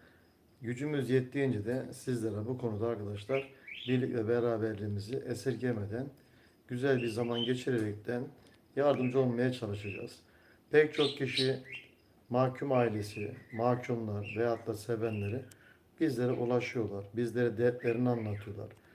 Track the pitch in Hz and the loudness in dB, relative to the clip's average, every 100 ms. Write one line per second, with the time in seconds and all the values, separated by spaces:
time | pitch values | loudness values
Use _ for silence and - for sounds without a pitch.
0 | - - _ _ _ - 113 123 151 143 | -20 -20 _ _ _ -10 -6 -4 -2 0
1 | 120 131 127 139 135 104 107 127 - - | 2 2 2 0 0 0 0 -2 -4 -8
2 | 131 120 110 104 107 127 120 104 117 107 | -4 -2 -2 -2 -4 -2 -2 -2 -2 -2
3 | 104 104 - 135 - - - - 120 127 | -4 -6 -2 -2 -4 -12 -16 -8 0 2
4 | 123 120 107 120 120 113 110 98 107 101 | 2 0 2 2 2 2 0 -2 -4 -4
5 | 104 135 123 120 135 120 127 110 101 113 | -4 -6 -4 -4 -2 0 0 0 -2 -4
6 | 143 - - - - _ - 123 139 127 | -6 -10 -20 -20 -20 _ -10 0 2 2
7 | 120 107 117 117 120 127 135 120 107 104 | 2 0 0 0 0 0 0 0 0 -4
8 | - 123 151 - - - _ 135 143 127 | -4 -4 -4 -12 -20 -20 _ 2 4 4
9 | 127 131 127 117 123 123 107 101 101 - | 4 4 4 4 2 0 -4 -4 -6 -8
10 | 120 - - - - - - 151 151 151 | -10 -14 -20 -20 -20 -20 2 6 6 4
11 | 139 - 131 - 131 131 - - - _ | 2 2 -2 2 2 0 -6 -16 -16 _
12 | _ _ - 123 131 127 139 127 117 104 | _ _ 0 4 4 2 2 4 4 2
13 | 101 107 104 - - 113 123 123 127 117 | -4 -6 -8 -8 -10 0 2 2 0 -4
14 | 110 104 104 107 117 113 - 107 - 110 | -2 -4 -4 0 0 0 -4 -6 -4 -2
15 | 113 107 101 123 - - - - _ - | -2 -2 -2 -4 -8 -18 -20 -20 _ -2
16 | 160 120 123 123 120 123 - 127 104 101 | 0 2 0 0 2 2 0 -2 -2 -4
17 | 101 113 117 113 120 104 120 123 120 117 | -6 -4 -2 2 0 4 2 2 0 2
18 | 123 117 107 101 101 101 104 - - | 2 2 -2 -6 -6 -10 -10 -14 -20